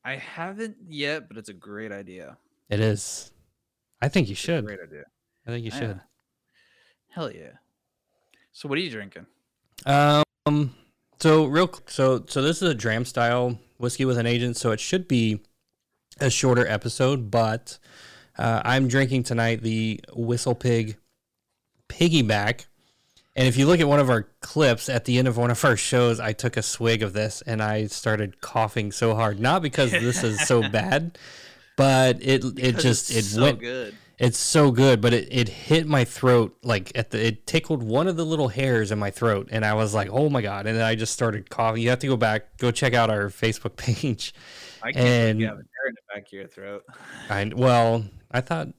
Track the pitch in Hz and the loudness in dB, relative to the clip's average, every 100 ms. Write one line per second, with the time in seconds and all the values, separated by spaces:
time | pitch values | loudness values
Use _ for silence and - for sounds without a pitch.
0 | 123 135 - - 170 196 226 208 185 151 | -12 -12 -14 -12 -12 -10 -12 -14 -16 -8
1 | 143 151 - 110 107 92 98 104 110 101 | -6 -6 -10 -20 -18 -20 -16 -14 -12 -14
2 | 98 92 71 - _ _ _ 104 110 104 | -16 -18 -20 -20 _ _ _ 0 0 0
3 | - - - _ _ _ _ _ _ _ | -6 -12 -16 _ _ _ _ _ _ _
4 | 135 185 113 101 - 165 104 98 85 76 | -2 0 -2 -4 -4 -4 -6 -14 -18 -20
5 | 71 _ _ _ 120 120 113 262 120 95 | -20 _ _ _ -12 -10 -8 -8 -8 -10
6 | _ _ _ _ _ _ _ _ _ _ | _ _ _ _ _ _ _ _ _ _
7 | _ - 143 - 76 _ _ _ _ _ | _ -10 -10 -10 -20 _ _ _ _ _
8 | _ _ _ _ _ - 147 143 180 110 | _ _ _ _ _ -18 -8 -6 -6 -10
9 | 98 - - _ _ _ _ - - 143 | -14 -18 -20 _ _ _ _ -10 0 4
10 | 147 147 151 _ - 147 139 - _ _ | 6 4 2 _ -2 0 -2 -6 _ _
11 | _ _ 160 156 151 151 180 - - - | _ _ 4 6 4 2 0 -2 -14 0
12 | 131 123 - 139 139 165 180 127 113 113 | 2 2 -2 -2 -2 0 -2 -2 -2 -2
13 | 123 - 120 123 123 117 _ _ 120 - | -4 0 0 2 -2 -4 _ _ -6 -2
14 | 131 123 117 120 123 117 120 107 - 190 | 0 0 0 0 -2 -2 -2 -2 -2 -4
15 | 180 127 113 104 _ _ _ _ _ _ | 0 0 0 -2 _ _ _ _ _ _
16 | _ - 139 - 135 120 120 107 117 - | _ -4 -2 2 2 2 2 -2 -4 -2
17 | 131 139 110 117 110 113 - - _ - | 0 0 -2 0 0 -2 -8 -20 _ -20
18 | - - _ - 117 113 - 131 131 131 | -20 -20 _ -4 0 0 0 0 2 2
19 | 131 131 120 117 113 117 113 110 110 107 | 0 -2 -2 -2 0 0 -2 -2 -4 -6
20 | - - 117 120 - 120 127 117 110 104 | -10 -8 -4 -2 -2 -2 0 0 -2 -10
21 | _ _ _ _ _ _ _ _ _ - | _ _ _ _ _ _ _ _ _ 0
22 | 170 160 113 104 104 123 - _ _ _ | 2 4 2 0 0 -4 -10 _ _ _
23 | _ _ _ - 131 120 139 175 147 143 | _ _ _ 0 2 4 4 4 4 4
24 | 131 117 - _ - - 143 113 - 123 | 4 2 0 _ -8 2 2 2 -2 -4
25 | - 123 131 117 120 117 143 110 - 127 | 2 2 2 2 0 2 2 2 2 2
26 | 120 113 110 107 120 113 - - 117 113 | 2 2 -4 -4 -4 -4 -6 -2 0 0
27 | 107 101 107 - - 110 107 107 107 - | -2 -2 -4 -6 -6 -4 -2 -2 -4 -4
28 | 117 107 101 - - 117 107 - 104 - | -4 -2 -4 -8 -6 -2 -2 -2 -6 -2
29 | 117 110 113 101 120 185 156 135 127 - | 0 2 0 0 0 0 -2 -2 0 0
30 | 120 120 117 104 - 120 110 110 95 135 | -2 -2 -2 -2 2 2 2 -2 0 -2
31 | 165 - - - - - _ - 135 131 | -2 -12 -20 -20 -20 -20 _ 2 4 6
32 | 131 123 131 135 127 127 127 113 127 113 | 4 2 2 0 0 0 0 2 2 2
33 | - 113 101 107 139 113 120 127 110 107 | 0 -2 -2 2 2 2 -8 -8 -10 -14
34 | _ _ 123 - - 160 147 120 135 117 | _ _ 0 0 2 4 6 6 6 6
35 | 117 117 - 127 113 - - 156 156 147 | 4 2 0 -2 -2 -4 0 0 4 2
36 | 120 - 127 123 107 - 123 104 90 - | 2 2 4 6 4 -4 -2 -2 -2 -6
37 | 107 110 113 107 - 165 - 151 113 120 | -4 -2 -2 -2 -2 -4 -2 -4 0 0
38 | 180 165 160 160 131 135 135 117 104 104 | 0 -2 -2 0 -2 0 2 2 2 -2
39 | 101 - 117 101 - 113 107 107 110 107 | -4 -2 0 0 -2 -2 0 2 0 0
40 | 98 117 151 139 101 101 104 113 113 110 | -2 0 0 0 -2 -4 -2 0 0 0
41 | 110 - 117 104 - - 113 113 117 123 | -4 -2 -2 -2 -8 -2 -2 0 0 0
42 | 139 123 110 107 - - 123 117 135 120 | 0 0 0 0 -6 -4 -2 0 0 2
43 | 113 104 101 - 113 107 98 - - 110 | 2 0 -4 -2 -4 -2 -8 -6 -4 -2
44 | 147 107 - - - - - - 117 135 | -2 -4 -8 -14 -20 -20 -20 -12 -8 0
45 | 123 120 113 107 110 104 104 - 135 113 | 2 4 2 0 -2 -6 -18 -10 -10 -10
46 | _ 101 101 98 95 - 98 101 - - | _ -16 -16 -18 -18 -18 -16 -16 -18 -20
47 | - - - 101 104 123 127 120 117 113 | -20 -18 -6 -4 -2 2 4 6 4 2
48 | 104 - _ 123 127 165 151 | -4 -14 _ -6 -4 -6 -8